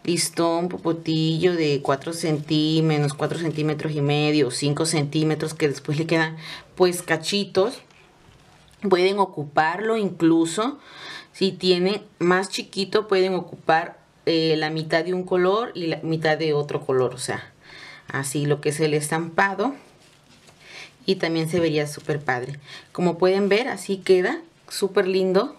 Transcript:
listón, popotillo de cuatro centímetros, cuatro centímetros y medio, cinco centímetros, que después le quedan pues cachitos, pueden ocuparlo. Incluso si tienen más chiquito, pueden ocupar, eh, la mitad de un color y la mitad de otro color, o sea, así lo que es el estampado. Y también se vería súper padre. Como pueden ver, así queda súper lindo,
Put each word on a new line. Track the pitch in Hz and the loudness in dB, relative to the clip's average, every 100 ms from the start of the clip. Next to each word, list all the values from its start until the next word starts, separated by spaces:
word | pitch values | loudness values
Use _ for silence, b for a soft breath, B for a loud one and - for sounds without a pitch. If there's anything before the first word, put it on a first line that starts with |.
| - | -2
listón, | 175 - - 170 170 175 | -2 -2 0 0 2 -2
popotillo | 180 165 160 160 160 160 160 180 170 | -4 -4 -2 -2 0 2 2 2 2
de | 151 139 | 0 0
cuatro | 143 135 165 | 0 -2 -2
centímetros, | 165 165 151 151 156 156 160 160 151 147 | -4 -2 -2 0 0 2 2 2 2 0
cuatro | 147 151 160 | -2 -4 -2
centímetros | 165 147 151 151 156 | -4 -2 -2 -2 -4
y | 151 | -2
medio, | 143 147 151 151 127 | 0 2 2 4 2
cinco | - 143 147 160 | 0 -2 0 0
centímetros, | 165 143 156 156 151 156 | 0 0 0 0 0 -4
que | 156 151 | 0 -2
después | 135 - 147 | -2 -4 -2
le | 160 | 0
quedan | 160 160 160 B B B - | 2 0 -4 B B B 2
pues | 180 175 | 2 2
cachitos, | - 165 - 202 196 190 214 - - - - _ - - - - - - 202 | -2 -4 -2 -4 0 0 0 -2 -18 -20 -20 _ -20 -20 -20 -20 -20 -6 0
pueden | 180 185 202 | 4 4 2
ocuparlo. | 190 - 147 - 156 180 220 226 | -2 -2 -4 0 0 0 -2 0
Incluso | 190 156 165 165 160 214 240 285 B B B B B | -2 2 4 4 2 0 -4 -4 B B B B B
si | - 196 | -2 -2
tienen | - 185 175 185 208 - - | 0 2 4 2 0 -6 -2
más | 175 185 196 | 2 2 0
chiquito, | - - 190 190 214 208 | -6 -8 -6 0 0 2
pueden | 190 185 185 | 2 2 0
ocupar, | 180 - - 165 170 - _ _ - | -6 -8 0 2 0 -12 _ _ 0
eh, | 160 160 156 | 2 2 2
la | 156 | 0
mitad | 160 160 165 | -4 0 0
de | 170 | 0
un | 180 | -4
color | 180 185 180 208 247 - | 0 2 4 2 -2 -4
y | 165 | -4
la | 156 | -4
mitad | 156 160 160 156 | -2 -2 0 0
de | 160 | 2
otro | 147 147 143 143 | 0 0 -4 0
color, | 131 123 127 | 2 2 -2
o | |
sea, | - 95 - _ B B B B B | -6 -6 -8 _ B B B B B
así | 135 135 151 147 | -6 -4 -2 0
lo | 147 | 0
que | 151 | 0
es | 151 | 0
el | 156 | 0
estampado. | 151 151 160 170 165 196 190 240 277 - - - _ _ - - B B B B B - | 0 0 -4 -2 0 0 2 -4 -4 -16 -20 -20 _ _ -20 -20 B B B B B -4
Y | 185 | -2
también | 170 165 160 | 0 -2 0
se | 180 | 0
vería | 165 151 147 | 0 0 -2
súper | - - 147 | -6 -6 -6
padre. | 139 123 131 143 B B B | -2 -4 -6 -12 B B B
Como | - 175 165 | -2 0 4
pueden | 185 196 202 | 2 4 4
ver, | 202 254 | 2 0
así | 190 - 190 | -6 -6 -4
queda | 185 185 196 330 - _ - | 4 4 4 -2 -10 _ -12
súper | - 196 202 190 | -4 0 0 2
lindo, | 190 185 185 277 | 2 4 2 2